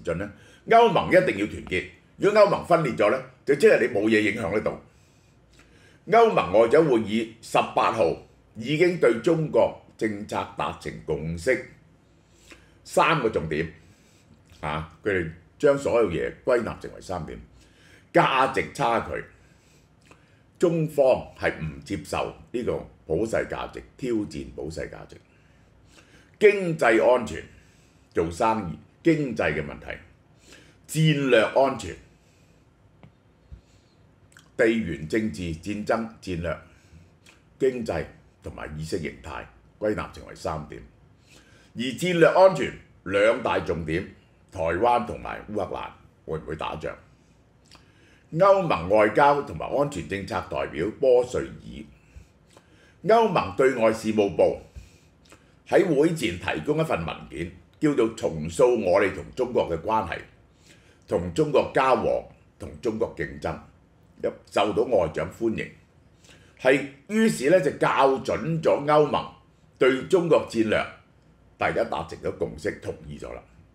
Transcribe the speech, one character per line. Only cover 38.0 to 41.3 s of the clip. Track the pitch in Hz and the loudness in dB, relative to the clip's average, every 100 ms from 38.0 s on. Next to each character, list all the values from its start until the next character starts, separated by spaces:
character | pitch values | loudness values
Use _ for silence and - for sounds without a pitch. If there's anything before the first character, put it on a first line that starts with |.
| 69 - _ _ | -8 -14 _ _
同 | - | -18
埋 | - 60 78 | -14 -12 -12
意 | |
識 | 80 95 | -8 -6
形 | 71 - | -8 -12
態 | 80 62 55 _ _ _ | -14 -14 -16 _ _ _
歸 | 107 | -4
納 | 90 - | -4 -8
成 | - 50 | -14 -20
為 | |
三 | 52 92 80 71 | -12 -8 -8 -10
點。 | 53 - _ _ _ _ | -16 -20 _ _ _ _